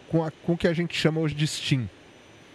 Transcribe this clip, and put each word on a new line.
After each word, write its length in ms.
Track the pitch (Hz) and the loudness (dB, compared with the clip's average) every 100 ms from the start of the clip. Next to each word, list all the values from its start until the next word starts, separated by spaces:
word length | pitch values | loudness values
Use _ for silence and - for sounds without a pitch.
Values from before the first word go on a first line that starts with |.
| - | -2
com 140 | 165 | 0
a, 80 | 160 - | 0 -6
com 100 | - | -2
o 40 | 170 | 0
que 100 | 180 | 2
a 60 | |
gente 220 | 160 170 - | 0 -2 0
chama 240 | 160 160 | 0 2
hoje 140 | 156 | -2
de 140 | 147 151 | 0 -2
stim? 420 | - - 135 104 - - - - - - | -2 0 0 -2 -10 -20 -20 -20 -20 -20